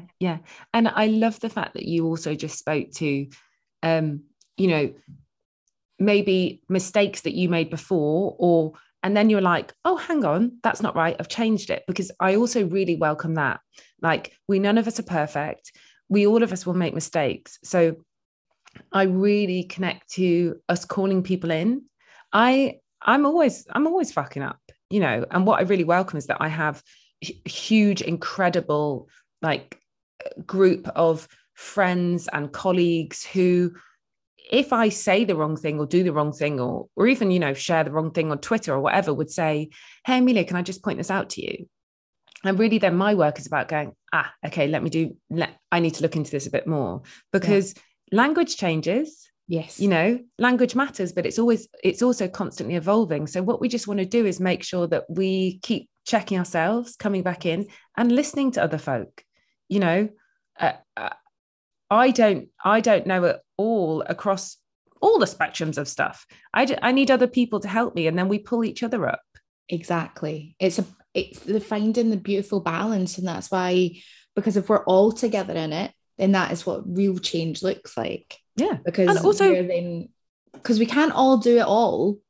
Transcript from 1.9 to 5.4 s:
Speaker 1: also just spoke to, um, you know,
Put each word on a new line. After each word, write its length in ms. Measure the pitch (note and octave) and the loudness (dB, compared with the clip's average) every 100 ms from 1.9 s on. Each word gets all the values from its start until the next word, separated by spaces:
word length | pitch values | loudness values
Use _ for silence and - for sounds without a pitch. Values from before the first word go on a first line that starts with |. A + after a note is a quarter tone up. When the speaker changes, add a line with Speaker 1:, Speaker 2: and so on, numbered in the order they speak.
| E3 E3 | -2 0
Speaker 1:
also 260 | E3 D#3+ D3+ | -2 -4 -6
just 220 | D#3 - | -8 -8
spoke 340 | - D3+ - | -4 -4 -4
to, 340 | - D#3 C#3 C#3 - _ _ _ _ | -6 -2 -2 -4 -14 _ _ _ _
um, 400 | E3 D#3+ D#3 C#3+ - _ _ - | 0 0 0 -6 -12 _ _ 0
you 100 | F#3 | 2
know, 240 | D#3 C#3 - - - _ _ | 2 0 -4 -20 -20 _ _